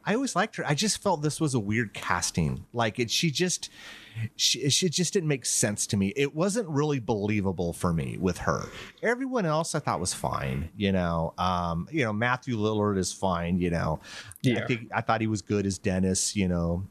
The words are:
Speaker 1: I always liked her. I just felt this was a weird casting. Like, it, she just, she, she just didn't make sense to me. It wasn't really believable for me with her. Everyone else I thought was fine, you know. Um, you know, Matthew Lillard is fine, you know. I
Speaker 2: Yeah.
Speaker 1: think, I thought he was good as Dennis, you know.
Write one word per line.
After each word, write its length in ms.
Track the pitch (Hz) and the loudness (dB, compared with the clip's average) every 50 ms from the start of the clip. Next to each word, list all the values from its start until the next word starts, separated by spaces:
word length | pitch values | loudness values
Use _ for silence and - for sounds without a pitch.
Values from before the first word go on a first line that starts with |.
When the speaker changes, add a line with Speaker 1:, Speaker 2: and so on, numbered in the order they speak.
| - | -2
Speaker 1:
I 100 | - 196 | 0 0
always 200 | 240 277 240 - | 0 0 0 0
liked 220 | 175 202 220 - | 0 0 -2 -2
her. 100 | - 143 | -4 -2
I 80 | 127 151 | 0 0
just 260 | 143 190 214 - - | 2 2 0 0 0
felt 220 | - 202 180 151 147 | 0 0 0 2 0
this 180 | 151 - - | -2 0 0
was 140 | 165 151 127 | 0 2 2
a 60 | 123 | 0
weird 320 | 101 101 107 110 120 98 - | 0 0 0 0 0 -2 -6
casting. 680 | - - - 92 87 - - - - 82 73 65 - - - - | -8 -2 0 0 0 0 0 0 2 0 0 0 -2 -8 -8 -2
Like, 260 | 120 117 110 101 - | 0 0 0 0 0
it, 120 | 123 110 | -2 0
she 200 | - - - 165 | 0 0 0 0
just, 400 | 135 - 180 180 - - - - - - - - - - - - - 113 113 - _ | 0 2 0 0 0 -2 -6 -10 -16 -16 -20 -18 -18 -18 -20 -14 -10 -8 -8 -6 _
she, 320 | - - - - 127 123 143 | 0 0 0 0 2 2 2
she 180 | 127 - 185 180 | 2 4 2 2
just 240 | 139 - 180 147 - | 2 2 0 2 0
didn't 160 | 202 165 151 | 0 2 2
make 160 | 147 135 - | 0 0 0
sense 400 | - - - - 110 104 - - - | -2 0 0 0 0 0 -2 -2 0
to 80 | - | 2
me. 160 | 101 98 98 - | 2 2 2 2
It 180 | - 143 143 147 | 2 0 0 0
wasn't 340 | 156 175 208 190 240 220 160 | 0 0 0 0 -2 -2 -2
really 300 | 160 135 151 151 147 139 | 0 0 2 2 0 -2
believable 720 | 110 92 120 104 98 104 107 107 92 98 92 78 90 85 80 | 0 0 0 0 2 2 2 2 2 2 0 0 0 -2 -2
for 200 | - - 90 85 | 0 0 2 2
me 240 | 82 69 62 57 53 | 2 0 -2 -4 0
with 180 | 85 92 87 - | 0 0 0 0
her. 280 | - - 78 57 - - - - - - - - - | 0 0 0 0 0 -6 -12 -14 -14 -16 -12 -4 -2
Everyone 440 | 208 240 247 269 262 254 247 196 | -2 0 0 -2 -4 -2 0 0
else 280 | 160 151 156 165 - - | 2 2 0 0 0 -2
I 40 | 156 | -4
thought 220 | - - 110 78 | -2 0 -2 0
was 140 | 85 90 - | 0 -2 -4
fine, 560 | - - 71 - 73 69 67 64 69 80 82 - | -2 -4 -4 -2 -2 -2 -2 -2 -2 -4 -6 -4
you 160 | 104 104 98 95 | 0 2 4 4
know. 420 | 92 90 85 85 82 82 82 - - | 4 4 2 2 0 0 -2 -2 -2
Um, 500 | 90 92 92 87 87 87 85 82 82 - | 0 0 2 0 0 0 -2 -2 -4 -4
you 140 | 156 165 127 | -2 -2 0
know, 80 | 110 104 | 0 0
Matthew 440 | 104 120 123 127 127 - - 123 | 0 0 0 0 -2 -2 -4 -2
Lillard 420 | 110 104 107 110 107 104 104 101 95 | 0 2 2 2 2 2 2 2 2
is 140 | 90 - - | 0 -2 -2
fine, 460 | - - 95 90 85 85 85 90 90 | -2 0 0 0 0 0 0 0 2
you 120 | 90 87 | 2 2
know. 300 | 82 82 90 85 78 - - - - - - - - - - | 0 0 0 0 -2 -4 -6 -12 -16 -16 -16 -16 -10 -2 0
I 40 | 131 | 0
Speaker 2:
Yeah. 180 | 120 101 101 | 2 2 0
Speaker 1:
think, 220 | 117 131 110 120 - 92 | -2 -4 -4 -4 -4 -4
I 60 | 107 | -4
thought 200 | 110 - 113 110 | 0 2 2 2
he 60 | 113 | 2
was 160 | 110 110 101 - | 0 0 -2 -2
good 240 | - 107 104 98 | 0 0 0 2
as 120 | 98 95 - | 0 -2 -2
Dennis, 580 | - 101 92 95 95 95 92 90 - - - | -2 0 2 2 2 2 2 2 0 -2 0
you 120 | 104 98 90 | 0 0 2
know. 360 | 90 85 85 85 85 87 98 - | 2 2 0 0 0 -2 -4 -6